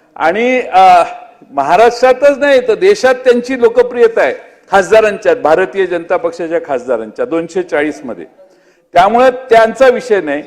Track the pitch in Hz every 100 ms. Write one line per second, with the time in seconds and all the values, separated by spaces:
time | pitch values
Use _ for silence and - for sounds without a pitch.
0 | _ - 156 196 247 254 - 185 190 180
1 | 165 - - _ _ 139 139 180 233 233
2 | 254 254 285 269 285 269 247 196 185 202
3 | 262 254 254 240 240 262 233 254 240 240
4 | 226 220 147 - - _ _ 196 175 220
5 | 214 196 180 160 147 170 190 196 185 175
6 | 165 180 170 165 165 165 165 131 120 117
7 | 110 107 123 165 165 190 180 151 151 139
8 | 131 92 78 _ _ _ _ _ _ 170
9 | 196 233 254 254 - 226 226 220 262 240
10 | - 202 156 143